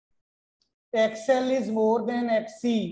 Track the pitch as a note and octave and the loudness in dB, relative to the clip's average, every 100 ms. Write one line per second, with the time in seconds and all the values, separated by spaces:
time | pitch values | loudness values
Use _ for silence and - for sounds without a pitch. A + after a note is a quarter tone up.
0 | _ _ _ _ _ _ _ _ _ A3+ | _ _ _ _ _ _ _ _ _ 0
1 | A3 - - B3+ B3+ C4 G#3 A3 A3 A#3 | 0 0 0 2 2 0 0 0 2 2
2 | G#3+ A#3+ A#3+ A3 A3 - A#3+ A3+ F3+ | 0 -2 0 -2 -2 -4 -2 0 -2